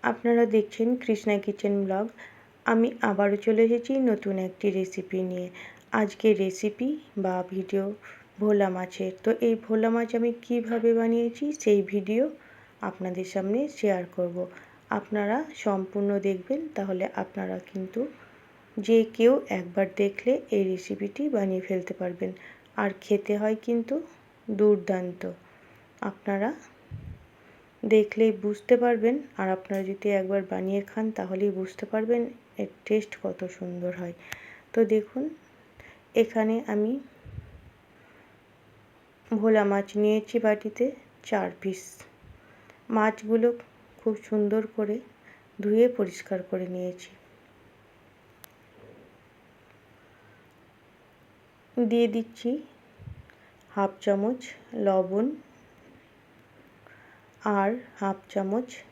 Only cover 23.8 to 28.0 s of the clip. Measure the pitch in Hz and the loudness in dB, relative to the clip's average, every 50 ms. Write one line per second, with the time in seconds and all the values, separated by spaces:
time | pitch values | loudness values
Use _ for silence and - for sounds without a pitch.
23.8 | 226 - 277 320 320 - - - - _ _ _ _ - 214 196 214 208 208 196 | 0 -2 -4 -4 -4 -8 -18 -20 -20 _ _ _ _ -8 0 4 6 6 6 4
24.8 | 175 - 190 185 180 180 180 180 190 185 175 - - - - - - - - - | 2 -2 -2 -2 -2 -6 -8 -8 -8 -10 -10 -12 -18 -20 -20 -20 -20 -20 -20 -20
25.8 | - _ _ - - 208 - - - 202 196 196 202 240 302 - - - - - | -20 _ _ -8 -8 -8 -8 -6 -4 -2 -2 0 0 -2 -4 -6 -14 -20 -20 -20
26.8 | - - - - - - - - - - _ - - - - - - - _ _ | -18 -16 -16 -14 -14 -14 -16 -18 -20 -20 _ -20 -20 -20 -20 -20 -20 -20 _ _
27.8 | - 214 220 214 | 2 4 6 6